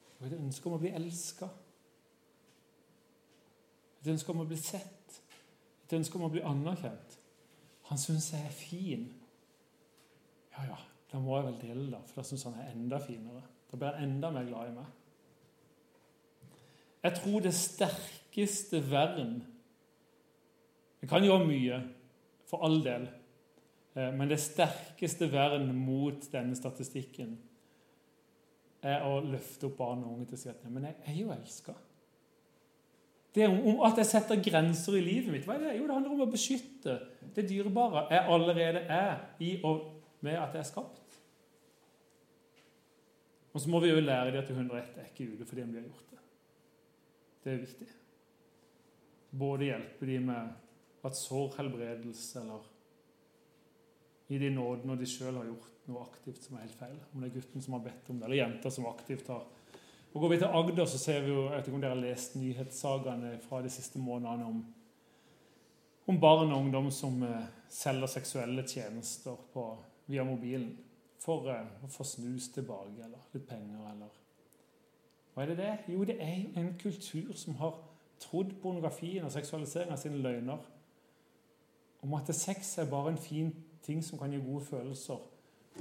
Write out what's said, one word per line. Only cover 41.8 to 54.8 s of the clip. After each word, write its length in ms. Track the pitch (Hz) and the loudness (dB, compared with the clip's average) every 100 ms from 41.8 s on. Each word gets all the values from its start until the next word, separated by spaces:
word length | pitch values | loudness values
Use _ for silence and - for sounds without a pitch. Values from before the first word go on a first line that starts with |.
| _ _ _ _ _ _ _ _ - _ _ _ _ _ _ _ _ | _ _ _ _ _ _ _ _ -20 _ _ _ _ _ _ _ _
Og 80 | 151 | -4
så 100 | 139 | 2
må 80 | 170 | 6
vi 100 | 170 | 8
jo 100 | 160 | 8
lære 300 | 143 131 127 | 6 4 2
dem 80 | 139 | 0
at 80 | 139 | -2
hundre 240 | 131 123 120 | -2 -2 -4
og 60 | |
ett 160 | 120 - | -8 -12
er 80 | 117 | -14
ikke 220 | - 123 | -10 -10
ute 160 | 107 113 | -10 -10
fordi 160 | 123 | -8
de 160 | 117 117 | -8 -8
har 80 | 120 | -12
gjort 240 | - - | -16 -20
det. 80 | - - _ _ _ _ _ _ _ _ _ _ _ | -20 -20 _ _ _ _ _ _ _ _ _ _ _
Det 100 | 135 | -6
er 100 | 127 | -6
viktig. 240 | 131 - - - _ _ _ _ _ _ _ _ _ _ _ _ _ 135 | -6 -14 -20 -20 _ _ _ _ _ _ _ _ _ _ _ _ _ -2
Både 240 | 139 139 139 | 0 2 0
hjelpe 420 | 113 113 - 131 | 0 -6 -6 -2
dem 200 | 131 127 | 0 0
med 800 | 120 113 - - - _ _ 135 | -2 -6 -10 -18 -20 _ _ -8
at 100 | 139 | -6
sår 380 | - 135 139 143 | -4 -2 -2 -4
helbredes, 680 | 139 120 117 117 117 113 - 127 | -6 -4 -6 -8 -10 -10 -12 -10
eller 300 | 110 110 - - _ _ _ _ _ _ _ _ _ _ _ _ _ _ - | -10 -12 -14 -20 _ _ _ _ _ _ _ _ _ _ _ _ _ _ -6
gi 80 | 139 | 0
dem 200 | 139 135 | 2 2
nåden 320 | 123 123 | 0 -2